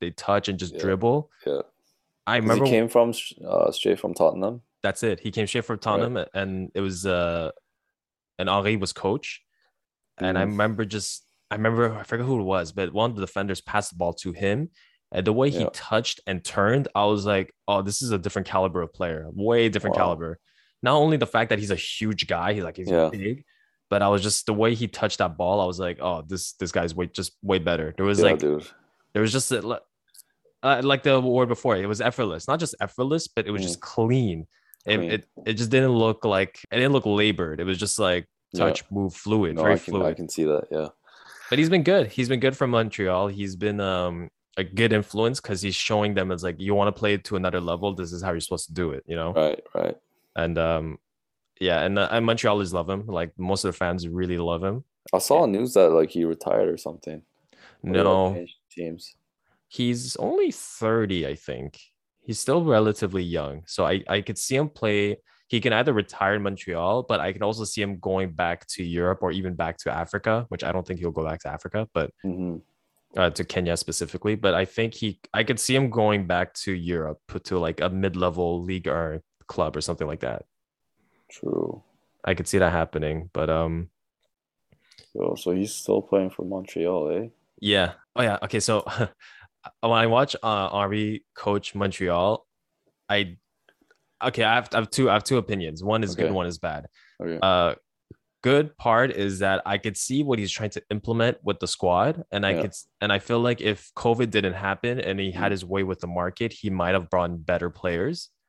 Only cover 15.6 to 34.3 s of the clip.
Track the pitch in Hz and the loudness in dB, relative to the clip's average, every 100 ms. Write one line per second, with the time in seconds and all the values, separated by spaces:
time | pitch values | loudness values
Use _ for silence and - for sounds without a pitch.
15.6 | 78 - - 110 117 - - 92 - - | -2 -4 -2 0 0 -6 -6 -6 -4 2
16.6 | 101 131 139 101 104 104 98 98 92 _ | 4 2 0 2 2 2 2 0 0 _
17.6 | - 101 98 104 127 104 87 101 92 95 | 0 0 0 -4 -2 -2 -2 -4 -2 0
18.6 | 95 87 82 - 90 80 78 82 107 117 | 0 0 -6 -4 -4 -4 -8 -4 2 4
19.6 | 117 101 101 - 90 82 82 85 _ _ | 4 2 0 2 2 0 -6 -10 _ _
20.6 | _ _ 120 147 156 156 123 117 113 107 | _ _ 2 4 4 2 2 0 2 0
21.6 | 104 90 - - 107 104 - 85 90 107 | 0 -2 -4 -4 -4 -2 -2 -2 0 -2
22.6 | 85 80 92 87 80 101 98 135 - _ | -4 -6 0 4 4 2 -6 -6 -10 _
23.6 | _ _ - 101 101 101 101 - - 107 | _ _ -2 2 4 4 2 -2 0 2
24.6 | 113 117 117 - 107 - 92 80 90 101 | 2 2 -4 -2 -2 0 -2 0 0 2
25.6 | 92 90 92 90 87 85 78 92 - - | 0 -2 -6 -4 -4 -4 -6 -8 -8 -8
26.6 | 90 95 87 82 90 - 92 - 98 95 | -4 -2 -2 -2 -6 -6 -10 -6 0 0
27.6 | 85 85 78 82 98 101 82 78 76 76 | 2 -2 -2 -2 0 4 4 4 2 0
28.6 | 76 - _ _ _ 104 110 127 - 120 | -4 -18 _ _ _ 0 2 0 0 -2
29.6 | 101 117 - _ _ - - _ _ _ | -4 -8 -10 _ _ -20 -20 _ _ _
30.6 | 131 135 135 135 143 135 127 123 123 117 | 2 2 4 2 4 4 4 4 2 2
31.6 | 127 101 98 104 120 120 110 82 - 151 | 2 2 0 0 0 0 -2 -4 -2 -2
32.6 | 165 - 101 - 131 160 - - 104 104 | -2 -4 -6 -2 0 -2 -2 -4 -2 -2
33.6 | 92 87 - - 113 131 117 | -4 -6 -6 0 2 4 2